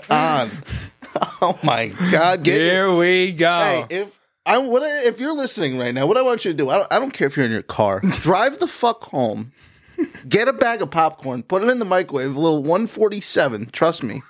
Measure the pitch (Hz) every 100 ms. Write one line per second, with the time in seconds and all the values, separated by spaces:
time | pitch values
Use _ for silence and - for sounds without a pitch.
0 | - 151 160 147 113 - - - - -
1 | - - - - 180 185 156 117 113 -
2 | 180 156 175 185 151 175 165 185 196 175
3 | 175 185 190 160 165 175 - 127 117 180
4 | 202 _ _ _ 165 226 269 247 302 294
5 | 240 220 277 302 262 214 147 127 123 127
6 | 147 240 254 233 196 151 135 180 - 196
7 | 269 - 143 143 120 107 - - 104 98
8 | 190 - 156 185 254 294 359 - 233 226
9 | - 147 117 107 117 _ - _ _ -
10 | 320 - 131 190 240 233 240 226 160 165
11 | 160 - 131 123 - 190 233 247 202 185
12 | 185 139 131 139 165 151 143 180 226 202
13 | 214 202 - 233 147 107 117 - 165 165
14 | 117 110